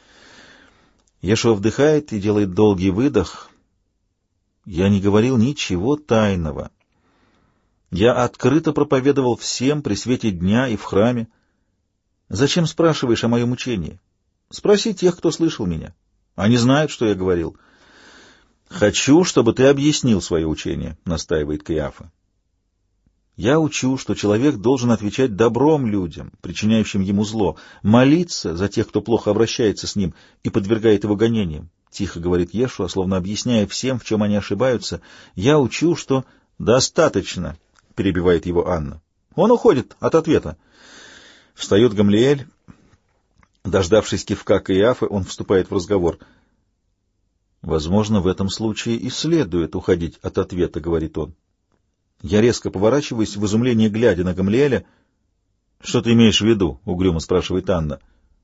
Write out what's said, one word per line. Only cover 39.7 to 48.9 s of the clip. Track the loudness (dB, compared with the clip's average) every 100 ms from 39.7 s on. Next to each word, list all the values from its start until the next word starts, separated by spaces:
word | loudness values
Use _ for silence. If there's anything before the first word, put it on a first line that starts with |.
| 2 -2 -6
от | 0 0
ответа». | 2 0 -2 -14 _ _ -20 -20 -20 -20 -20 _ _
Встаёт | -12 0 4 4
Гамлиэль. | 4 2 4 4 0 -4 _ _ -20 _ _ _ _ _ _ _ _
Дождавшись | -2 0 2 2 2 -4 -6
кивка | -6 0 0
Каиафы, | 0 2 2 0 -4
он | -4
вступает | -8 -8 0 0 0
в |
разговор. | -4 -2 -2 -2 -4 -12 _ _ _ _ _ _ _ _ _ _ _ _ _
«Возможно, | -4 -4 0 0 0 0
в | 0
этом | -2 -4
случае | -4 -6 -4 -6